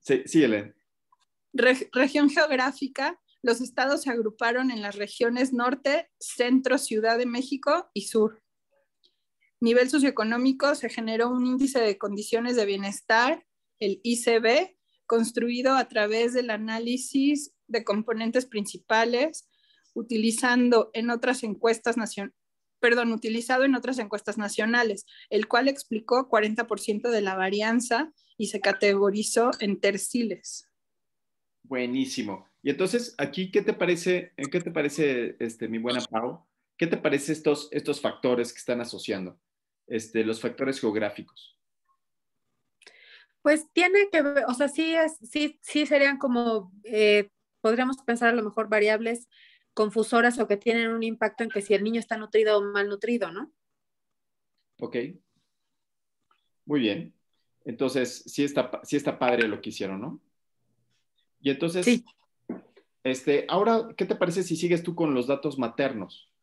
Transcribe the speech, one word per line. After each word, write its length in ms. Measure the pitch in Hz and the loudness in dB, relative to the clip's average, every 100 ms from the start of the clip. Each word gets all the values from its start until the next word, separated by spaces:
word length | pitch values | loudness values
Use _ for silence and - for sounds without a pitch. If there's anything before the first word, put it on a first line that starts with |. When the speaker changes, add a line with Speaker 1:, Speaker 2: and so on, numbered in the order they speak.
Speaker 1:
Sí, 220 | - 135 - | 0 0 2
síguele. 480 | 165 135 104 101 _ _ _ _ _ _ _ _ | 4 4 2 -4 _ _ _ _ _ _ _ _
Speaker 2:
Reg-, 360 | 262 240 262 - | 2 2 2 -2
región 360 | 247 269 294 294 | 0 2 4 2
geográfica, 920 | 294 311 262 254 269 269 - 277 349 _ _ | 4 2 2 0 -2 -8 -4 -6 -6 _ _
los 200 | 247 233 | -2 0
estados 400 | 254 - 262 285 | -2 -4 0 0
se 80 | 277 | -2
agruparon 640 | 233 214 214 233 247 262 | -2 -4 -2 -2 0 -2
en 100 | 226 | -4
las 140 | 202 202 | -8 -8
regiones 580 | 202 - 233 240 262 | -8 -2 0 2 0
norte, 560 | 254 247 269 277 294 330 _ | 0 0 0 0 0 -2 _
centro, 580 | - - 247 262 262 262 | -14 -2 2 4 4 0
Ciudad 400 | - 220 220 233 | 0 0 2 2
de 80 | 247 | 0
México 640 | 240 262 277 285 320 359 | -4 -6 -4 0 0 0
y 100 | - | -8
sur. 380 | - 226 214 - _ _ _ _ _ _ _ _ _ _ _ _ | -2 2 2 0 _ _ _ _ _ _ _ _ _ _ _ _
Nivel 280 | 233 240 254 | 4 4 4
socioeconómico, 840 | 294 269 233 214 233 262 269 277 294 | 4 4 2 -2 2 2 2 0 0
se 140 | 233 | -4
generó 400 | - 220 226 233 | -6 -4 0 0
un 160 | 254 247 | 0 0
índice 340 | 254 269 262 | 0 0 2
de 180 | 220 196 | 0 0
condiciones 600 | - 202 208 226 240 247 | -4 -6 -2 -2 0 0
de 80 | 202 | 0
bienestar, 800 | 196 196 202 _ 226 247 330 _ _ _ _ | -2 -4 -8 _ 4 4 0 _ _ _ _
el 220 | 208 196 | -4 -4
I 140 | 240 233 | -2 0
C 220 | - 226 | 4 4
B, 380 | 226 269 370 _ _ _ _ | 4 4 2 _ _ _ _
construido 680 | 233 233 - 233 240 262 269 | 0 2 0 -2 0 2 2
a 140 | 247 | 2
través 440 | 226 208 220 233 | 0 0 2 0
del 160 | 247 247 | 0 -2
análisis 1040 | 214 220 226 233 254 - 277 277 294 - _ _ | -4 -4 -4 -2 -4 -2 2 2 2 -4 _ _
de 160 | 226 | -6
componentes 600 | 226 226 214 220 226 240 254 | -2 -2 -2 -4 0 -2 -2
principales, 1040 | 214 202 - _ 220 226 240 302 320 - _ _ _ _ | -6 -6 -10 _ 2 2 2 0 -4 -18 _ _ _ _
utilizando 960 | - 226 220 220 226 254 247 247 240 - | -10 -4 0 0 2 2 2 4 4 2
en 160 | 226 233 | -2 -2
otras 340 | 240 247 262 | -2 0 -2
encuestas 540 | 226 190 - 226 - 233 | -4 -2 0 0 0 -2
nacion-, 360 | 226 - 196 _ _ _ _ _ | -4 -6 -10 _ _ _ _ _
perdón, 300 | 240 240 233 | 2 4 0
utilizado 500 | 220 226 220 233 254 | -2 -4 -4 0 2
en 120 | 269 254 | 4 2
otras 220 | 247 254 | 0 -6
encuestas 400 | 208 202 - 214 | -4 -6 -6 -6
nacionales, 680 | 202 - 220 240 240 196 - - - | -4 -2 0 2 2 -2 -10 -20 -2
el 180 | 214 220 | -2 2
cual 220 | 233 269 | 2 2
explicó 580 | 277 - 220 - 247 262 | -2 -6 -8 0 0 2
cuarenta 400 | 226 214 214 226 | 2 2 -2 -4
por 140 | 208 | -4
ciento 300 | - 208 240 | -2 -2 0
de 100 | 226 | 0
la 120 | 202 190 | 0 -2
varianza 760 | 190 202 214 233 233 233 320 _ _ _ | -2 0 0 0 0 -2 -2 _ _ _
y 100 | 208 | -6
se 120 | 202 | -2
categorizó 920 | 196 196 208 196 202 202 214 - 233 - | -2 2 2 4 2 0 0 2 2 2
en 180 | 214 190 | -2 0
terciles. 920 | 202 202 - 247 233 185 - - _ _ _ _ _ _ _ _ _ _ | 0 0 -4 -2 -2 -4 -12 -18 _ _ _ _ _ _ _ _ _ _
Speaker 1:
Buenísimo. 800 | 120 131 123 127 135 - 107 95 _ _ | -10 -6 -2 -2 -2 -4 -6 -8 _ _
Y 100 | 131 | -4
entonces, 440 | 147 185 240 240 - | -2 0 0 -4 -6
aquí, 340 | 143 - 185 | -6 -4 -2
¿qué 100 | 208 | 0
te 120 | 196 | 0
parece, 600 | 175 175 170 185 180 175 - | -2 0 0 0 -2 -2 -10
eh, 140 | 139 | -6
qué 80 | 180 | -4
te 100 | 175 | -4
parece, 680 | 165 147 143 151 127 117 - | -4 -4 0 0 0 -4 -4
este, 300 | 117 113 113 | -8 -6 -6
mi 80 | 113 | -4
buena 240 | 117 123 | -4 -4
Pau? 440 | 120 110 123 170 _ _ _ _ | -4 -4 -4 -8 _ _ _ _
¿Qué 120 | 170 | -4
te 100 | 175 | 0
parece 340 | 156 143 147 | 0 -2 -2
estos, 380 | 156 - 147 - | -2 0 0 -2
estos 300 | 147 147 139 | -8 -4 -4
factores 500 | - - 131 123 120 | -4 -2 0 0 -2
que 80 | - | -6
están 220 | - 120 | -6 -4
asociando? 580 | 120 95 - 98 92 - _ _ _ _ _ | -4 -10 -6 -6 -6 -14 _ _ _ _ _
Este, 380 | 117 110 113 110 | -8 -4 -2 -2
los 160 | 110 | -2
factores 400 | 123 117 135 135 | -6 -4 -4 -2
geográficos. 760 | 117 104 104 - - _ - _ _ _ _ _ _ _ _ _ _ _ _ _ - _ - - _ _ | -2 -2 -4 -6 -18 _ -20 _ _ _ _ _ _ _ _ _ _ _ _ _ -20 _ -20 -20 _ _
Speaker 3:
Pues 300 | 294 302 - | 2 2 2
tiene 380 | - 359 392 403 | 2 4 4 4
que 100 | 339 | 2
ver, 220 | 285 285 247 | 2 0 0
o 40 | |
sea, 140 | 247 277 | 0 -2
sí 260 | 285 320 | 0 0
es, 240 | 330 320 311 | 2 0 -2
sí, 360 | 220 302 294 - | -8 -4 -4 -4
sí 240 | - 294 294 | -6 -2 2
serían 320 | 294 277 277 | 4 4 2
como, 560 | 277 240 240 220 185 190 | 0 0 0 -2 -4 -18
eh, 460 | 208 220 214 208 202 _ _ _ | -6 2 6 4 2 _ _ _
podríamos 340 | 220 233 254 262 - | 0 2 0 -2 -2
pensar 220 | 240 240 | 2 4
a 80 | 240 | 2
lo 80 | |
mejor 240 | 214 208 220 | -2 -4 0
variables 640 | 214 208 214 226 240 - _ - _ _ - | 2 4 2 -2 -6 -10 _ -20 _ _ -2
confusoras 600 | 214 226 214 233 240 240 | 0 0 2 4 4 2
o 100 | 208 | 0
que 80 | 202 | 0
tienen 360 | 233 233 226 | 0 0 0
un 100 | 226 | -2
impacto 420 | 226 226 220 208 | -4 -2 -4 -2
en 60 | 233 | -6
que 140 | 214 | -4
si 100 | 202 | 0
el 100 | 196 | 0
niño 160 | 208 233 | 2 -4
está 160 | - 220 | -4 -8
nutrido 440 | 214 214 214 208 | 0 2 4 4
o 20 | |
malnutrido, 680 | 202 202 202 202 240 240 185 | 2 -2 -2 -4 -2 -2 -2
¿no? 200 | 175 294 _ _ _ _ _ _ _ _ _ _ _ _ _ | -6 -12 _ _ _ _ _ _ _ _ _ _ _ _ _
Speaker 1:
Ok. 160 | 127 123 131 180 _ _ _ _ _ _ _ _ _ _ _ _ _ _ - | -8 -8 -8 -12 _ _ _ _ _ _ _ _ _ _ _ _ _ _ -4
Muy 140 | 147 | 0
bien. 320 | 113 95 85 _ _ _ _ _ - | 0 -2 -8 _ _ _ _ _ -14
Entonces, 580 | 117 135 135 120 - - | -4 -2 0 -4 -6 -14
sí 160 | - | -4
está 260 | 143 143 - | -2 -2 -4
pa-, 160 | - - | -6 -4
sí 120 | 143 | -4
está 200 | 143 - | -4 -2
padre 300 | 127 120 117 | 0 2 0
lo 140 | 101 | -2
que 100 | 110 | -10
hicieron, 280 | 101 98 95 | -8 -8 -6
¿no? 220 | 123 269 _ _ _ _ _ _ _ _ _ _ _ _ | -10 -12 _ _ _ _ _ _ _ _ _ _ _ _
Y 80 | 139 | -4
entonces, 360 | 135 170 180 180 | -2 -2 0 2
Speaker 3:
Sí. 180 | 240 - _ _ _ _ - - - _ _ | 2 0 _ _ _ _ -14 -14 -20 _ _
Speaker 1:
este, 440 | 131 131 - 147 - | -4 -2 0 0 2
ahora, 380 | 170 214 226 226 - | 0 4 2 0 -6
¿qué 80 | 185 | -4
te 100 | - | 0
parece 280 | 180 175 | 0 0
si 120 | 180 165 | -4 -2
sigues 280 | 175 170 | 0 0
tú 100 | 175 | 0
con 220 | 170 160 131 | -2 0 0
los 100 | 123 | 0
datos 320 | 139 156 135 | -2 -4 -4
maternos? 720 | 117 - 139 113 90 - _ _ | -6 -2 -4 -4 -12 -14 _ _